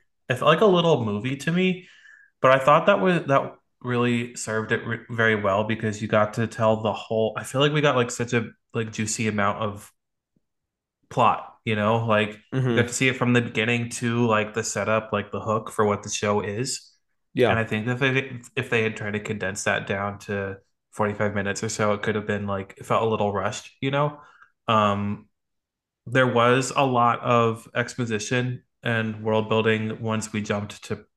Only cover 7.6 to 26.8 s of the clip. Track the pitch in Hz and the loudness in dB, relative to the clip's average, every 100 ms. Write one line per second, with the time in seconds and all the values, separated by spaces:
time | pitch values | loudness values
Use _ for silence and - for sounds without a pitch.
7.6 | 147 151 143 127 120 - 120 120 104 - | 2 2 2 2 0 -2 -2 -2 -2 -8
8.6 | _ 120 110 107 107 - 110 104 101 104 | _ -8 -6 -6 -6 -4 -2 0 0 0
9.6 | 110 101 - _ _ _ _ _ _ _ | -4 -8 -14 _ _ _ _ _ _ _
10.6 | _ _ _ _ - - 110 - - - | _ _ _ _ -6 2 4 4 -4 -10
11.6 | - 107 104 117 113 107 107 - _ 131 | -4 0 2 2 2 2 0 -4 _ -2
12.6 | 127 120 117 - 131 127 120 123 113 117 | 0 2 0 0 0 0 2 2 2 -2
13.6 | 110 120 117 - 120 117 120 107 107 113 | 0 -2 -4 -6 -2 0 2 2 0 -4
14.6 | 107 107 101 110 110 104 101 101 110 110 | -4 -2 0 0 0 -4 -4 -6 -4 -4
15.6 | 113 - 104 104 104 - 107 104 95 104 | -4 0 2 0 -4 -4 -2 0 -2 -4
16.6 | 139 - - _ _ _ _ - 117 113 | -6 -8 -14 _ _ _ _ 0 2 2
17.6 | 110 107 110 123 135 131 131 123 - - | 0 -4 -4 -2 0 0 -4 -8 -10 -8
18.6 | - 117 110 110 107 104 104 104 92 101 | -2 0 0 -4 -6 -6 -6 -6 -6 -4
19.6 | - 101 101 98 101 101 - 101 98 98 | -2 -2 -2 -4 -4 -6 -6 -6 -6 -8
20.6 | _ _ _ - 104 104 104 101 98 98 | _ _ _ -4 -2 0 -2 -2 -4 -4
21.6 | 113 - 107 101 - 104 104 104 101 98 | -4 0 0 0 -2 -4 -2 -4 -4 -6
22.6 | 95 - - 107 113 107 104 98 98 113 | -8 -10 -2 0 0 0 0 -2 -4 -6
23.6 | - _ 135 139 147 147 - _ - _ | -12 _ -2 0 -2 -4 -16 _ -20 _
24.6 | - 110 104 101 101 104 - _ _ _ | 0 2 4 2 -2 -6 -12 _ _ _
25.6 | _ _ _ _ - 127 127 117 120 127 | _ _ _ _ -2 2 2 4 4 4
26.6 | 131 147 | 2 2